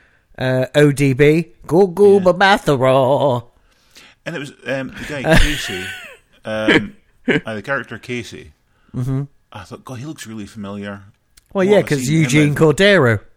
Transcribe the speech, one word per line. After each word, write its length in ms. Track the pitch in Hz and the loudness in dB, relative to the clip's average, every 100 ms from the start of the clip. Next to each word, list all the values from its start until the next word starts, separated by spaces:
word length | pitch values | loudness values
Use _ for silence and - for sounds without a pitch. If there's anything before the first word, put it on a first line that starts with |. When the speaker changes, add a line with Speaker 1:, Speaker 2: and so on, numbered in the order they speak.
| _ _ _ - | _ _ _ -8
Speaker 1:
uh, 280 | 131 127 131 | -4 -2 0
O 180 | 147 147 | 2 2
D 220 | 135 143 | 4 0
B. 380 | 131 147 160 165 _ - | 4 4 2 -2 _ -2
Goo 220 | 165 196 | 2 2
Goo 260 | 170 202 202 | 4 6 6
Speaker 2:
Yeah. 20 | |
Speaker 1:
Mabatha-Raw. 1200 | 180 175 196 208 - 135 131 131 127 139 131 123 - _ _ _ _ - - _ 147 | 4 2 4 2 0 0 2 2 2 2 0 -2 -6 _ _ _ _ -20 -20 _ -14
Speaker 2:
And 100 | 160 | -12
it 20 | |
was, 120 | 139 - 123 | -12 -14 -10
um, 220 | 135 131 | -8 -8
the 180 | - 120 | -12 -12
guy 300 | 147 151 160 | -6 0 4
Speaker 1:
<laughs> 0 | |
Speaker 2:
Casey, 480 | 147 147 - 180 95 - - - _ _ | 4 0 -8 -10 -12 -14 -18 -20 _ _
um, 520 | 113 107 110 147 101 - _ _ - 147 | -10 -6 0 0 -2 -16 _ _ -6 -4
uh, 100 | - | -6
the 80 | 107 | -12
character 360 | 101 139 120 113 | -8 -8 -8 -16
Casey. 540 | - 123 - 95 73 _ _ _ _ | -12 -12 -12 -18 -20 _ _ _ _
Speaker 1:
Mm-hmm. 280 | 127 127 135 143 _ _ | -10 -6 -6 -8 _ _
Speaker 2:
I 120 | 104 | -20
thought, 200 | 98 123 | -18 -20
"God, 140 | - 120 | -16 -16
he 60 | |
looks 220 | 147 156 107 | -14 -14 -16
really 200 | 110 98 | -16 -16
familiar." 580 | 110 101 101 101 101 98 _ _ _ _ | -14 -12 -12 -12 -14 -18 _ _ _ _
Speaker 1:
Well, 120 | 196 | -2
Speaker 2:
What 20 | 190 | 2
Speaker 1:
yeah, 100 | 202 | 2
Speaker 2:
I've 80 | - | 2
Speaker 1:
'cause 140 | 143 | -2
Speaker 2:
seen 120 | 131 160 | 0 0
him 60 | |
Speaker 1:
Eugene 240 | 143 147 147 | 2 2 2
Speaker 2:
in. 40 | |
Speaker 1:
Cordero. 640 | 147 156 143 196 190 123 107 - | 2 2 4 4 4 4 0 -4